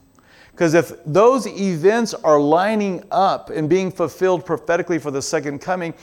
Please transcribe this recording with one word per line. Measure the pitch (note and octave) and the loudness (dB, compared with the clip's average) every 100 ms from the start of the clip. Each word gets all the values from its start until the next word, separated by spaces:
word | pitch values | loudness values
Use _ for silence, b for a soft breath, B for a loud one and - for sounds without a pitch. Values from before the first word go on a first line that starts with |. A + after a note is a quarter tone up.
| _ _ b b b - | _ _ b b b -2
'Cause | E3+ E3 | 2 2
if | - - D#3+ | 0 -6 -2
those | D3+ A#3 C4 G3+ | 4 4 4 -2
events | F3 G3 E3 F3+ A3+ A3+ | -4 -4 0 2 2 -2
are | - D#3+ D3+ | -2 2 4
lining | C#3+ E3 G3+ A3 G3+ E3+ - | 4 2 2 0 -2 -4 -4
up | E3 F#3+ C3+ - | 0 0 0 -6
and | A#2 D3+ | -6 0
being | F#3 F#3 | 0 0
fulfilled | - E3 - F#3 F3+ - | -4 -4 0 0 0 -2
prophetically | D#3+ - F3 F3 E3 | -6 -2 -2 0 -4
for | D3 | -4
the | C#3 | -6
second | C3 D#3+ D3 C#3 | -4 -4 -4 -8
coming, | - F#3 E3 - | -6 -6 -6 -12